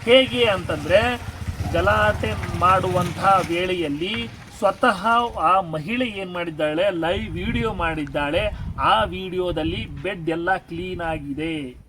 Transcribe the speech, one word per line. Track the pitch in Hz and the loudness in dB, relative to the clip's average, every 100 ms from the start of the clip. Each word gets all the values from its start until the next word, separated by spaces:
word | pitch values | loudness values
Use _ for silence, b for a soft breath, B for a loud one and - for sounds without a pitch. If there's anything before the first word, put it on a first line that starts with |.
ಹೇಗೆ | 220 262 254 247 | 8 6 6 2
ಅಂತಂದ್ರೆ, | 233 185 160 151 147 190 240 240 - - - - - | 2 2 -2 -4 4 4 4 -2 -8 -8 -8 -6 -2
ಗಲಾಟೆ | 165 185 214 214 208 220 208 - 170 | 2 2 4 2 2 -2 -4 -6 2
ಮಾಡುವಂತಹ | 175 190 185 180 175 160 185 196 156 | 4 4 4 0 0 2 4 4 4
ವೇಳೆಯಲ್ಲಿ | 170 185 180 156 143 185 220 226 - - - | -2 0 -2 -2 -2 -4 -4 -8 -12 -18 0
ಸ್ವತಃ | 196 190 254 190 208 233 240 190 | 0 4 2 2 2 2 2 0
ಆ | 160 190 | 4 4
ಮಹಿಳೆ | 175 156 151 240 247 | 2 -6 -4 -2 -2
ಏನ್ | 196 185 | -4 -8
ಮಾಡಿದ್ದಾಳೆ, | 175 170 151 151 156 196 | -6 -6 -2 0 2 0
ಲೈವ್ | 175 165 202 214 | 2 0 -2 -4
ವಿಡಿಯೋ | 165 202 240 226 | -4 -2 -2 -2
ಮಾಡಿದ್ದಾಳೆ. | 196 165 156 147 147 147 165 208 B B - | -2 -2 -2 -4 -2 0 0 -2 B B 0
ಆ | 143 214 | 2 4
ವಿಡಿಯೋದಲ್ಲಿ | 208 180 185 185 180 160 160 196 185 | 2 -4 -6 -2 -2 -2 -2 -4 -8
ಬೆಡ್ | 143 175 196 160 | -6 -6 -4 -4
ಎಲ್ಲ | 165 175 185 | -2 0 -2
ಕ್ಲೀನ್ | - 165 185 175 | -2 -8 -8 -6
ಆಗಿದೆ | 165 160 143 139 160 156 131 123 | -4 -4 -6 -6 -4 -6 -8 -14